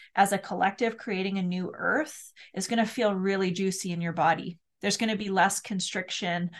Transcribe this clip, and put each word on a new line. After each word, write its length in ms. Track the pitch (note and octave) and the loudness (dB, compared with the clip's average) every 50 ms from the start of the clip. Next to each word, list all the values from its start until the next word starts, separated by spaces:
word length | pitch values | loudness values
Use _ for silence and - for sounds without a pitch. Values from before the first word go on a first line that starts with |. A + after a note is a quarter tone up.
| - - - | -20 -2 4
as 180 | - G3 F#3+ G3+ | 4 4 4 4
a 60 | F#3+ | 0
collective, 580 | - - F#3+ F3+ F3+ G3 G3 - B3 A3+ A3+ | -2 -2 -2 0 0 0 2 0 -2 -2 -2
creating 400 | A3+ - A#3+ G3 F#3 F#3+ G3 G3 | -4 -6 -4 -2 -2 -2 -2 0
a 60 | G3 F#3 | 0 0
new 280 | F3+ F3+ F3+ F#3 - - | 0 -2 -2 -4 -6 -6
earth 580 | - E3 F3 G3 C#4 D#4 D4+ - - - - - - - - - | -2 0 0 2 0 0 -2 -8 -16 -18 -20 -20 -20 -18 -10 -8
is 120 | F#3+ F#3+ | -6 -4
gonna 180 | - A#3+ A#3 A3 | 0 0 0 0
feel 280 | G#3+ - - A#3 G#3 G3+ | 0 0 0 2 2 2
really 380 | F#3 F#3 G3 G3 F#3+ F#3+ F#3 | 2 2 2 2 2 2 0
juicy 400 | F3 F3 G3 F#3+ F#3 - - F3+ | 2 0 0 0 0 -2 -4 -4
in 100 | F3 E3+ | -4 -2
your 120 | E3+ E3+ E3 | -2 -2 0
body. 440 | E3+ D#3 E3 E3 D#3 - - F3 - _ _ _ _ | 2 4 4 4 2 0 -8 -10 -12 _ _ _ _
There's 160 | - G3+ G3 | -2 -2 0
gonna 180 | - A#3 A3 A3 | 0 0 0 0
be 140 | G3+ G#3+ G3+ | 0 -2 0
less 300 | F#3+ F#3 E3+ G3 G3 - | 4 4 4 4 4 0
constriction, 880 | - - G3+ F#3+ - - - G3+ F3+ F3+ - - G3 F3 F3 F3 F3 F3 - - | -4 -4 -4 -4 -4 -4 -4 -6 -6 -6 -6 -4 -2 -2 -2 -2 -2 -4 -6 -10